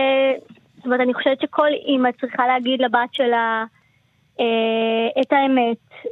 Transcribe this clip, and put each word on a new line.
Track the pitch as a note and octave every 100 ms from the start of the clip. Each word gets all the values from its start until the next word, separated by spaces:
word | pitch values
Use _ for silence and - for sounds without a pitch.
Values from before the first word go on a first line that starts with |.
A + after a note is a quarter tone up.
| C4+ C4+ C4+ C4 - - _ _
זאת | B3+
אומרת, | B3
אני | B3+
חושבת | B3 C#4+ C4+
שכל | D4 - D4+ C#4+ -
אימא | C4 B3+ A#3+
צריכה | B3 - B3
להגיד | B3+ B3 C4
לבת | B3 A#3+ A#3
שלה, | - B3 A#3 A3+ A3 A3+ _ _ _ _ _ _ -
אה, | A#3 A3+ A3+ A3+ A3+ A3+ A3+ -
את | C4
האמת, | C#4+ C4+ C4 A#3 A#3 _ - A#4